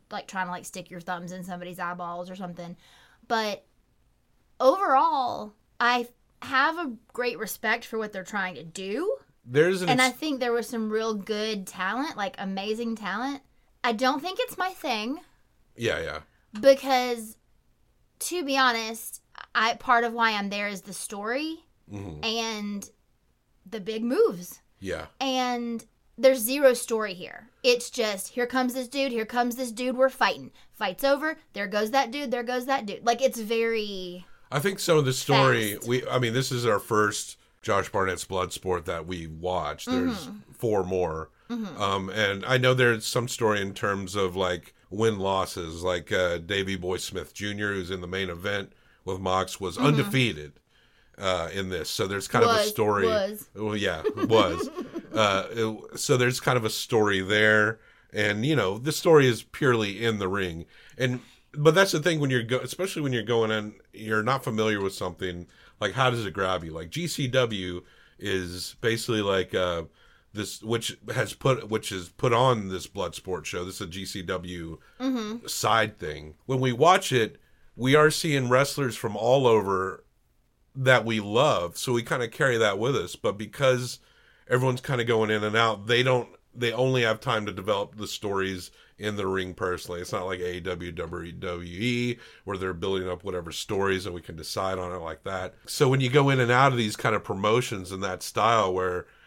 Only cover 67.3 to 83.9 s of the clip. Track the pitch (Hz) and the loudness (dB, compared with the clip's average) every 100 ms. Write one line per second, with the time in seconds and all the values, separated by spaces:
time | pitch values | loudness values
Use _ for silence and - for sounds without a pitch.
67.3 | 127 120 104 90 87 - - - _ 101 | 0 0 -2 -6 -8 -12 -20 -20 _ -2
68.3 | 95 90 90 - - 117 113 - 110 98 | -2 -2 -8 -12 -4 -2 -2 0 0 2
69.3 | 95 92 98 90 85 80 _ _ _ _ | 0 0 0 0 -2 -6 _ _ _ _
70.3 | 104 101 - 110 113 - - - 113 101 | -10 -8 -8 -4 -2 -2 -8 -6 -2 -2
71.3 | - 135 123 104 107 - 95 85 - 127 | 0 0 0 0 -4 -2 -6 -8 -2 2
72.3 | 117 131 117 95 92 - 98 87 - - | 6 6 4 0 -6 -8 -6 -6 -6 -6
73.3 | 87 76 95 90 - 95 98 92 101 87 | -6 -4 -6 -6 -8 -10 -8 -10 -10 -6
74.3 | 92 87 87 82 80 - _ 262 254 214 | -6 -6 -10 -10 -12 -18 _ -4 -4 -4
75.3 | 233 - - 110 113 110 - 80 73 76 | -8 -8 -2 2 2 2 -4 -10 -10 -12
76.3 | - - 131 131 120 160 190 - 127 107 | -16 -6 -2 0 4 6 6 4 2 2
77.3 | - _ _ - - 127 147 151 151 170 | -2 _ _ -20 -4 4 6 6 4 0
78.3 | 139 123 127 135 - 135 110 113 101 113 | 0 4 4 4 0 -2 -2 -4 0 4
79.3 | 139 123 110 98 92 95 - _ _ _ | 6 8 6 6 0 0 -6 _ _ _
80.3 | _ _ _ _ 135 131 123 110 110 101 | _ _ _ _ -2 6 6 6 0 2
81.3 | 110 147 104 87 - - 120 117 143 117 | 4 6 4 0 -4 -2 -2 -2 -4 -4
82.3 | - 139 117 107 98 120 131 87 - 110 | 0 2 4 4 4 0 0 -2 -4 -4
83.3 | 101 107 - 135 127 123 | -4 -8 0 2 2 0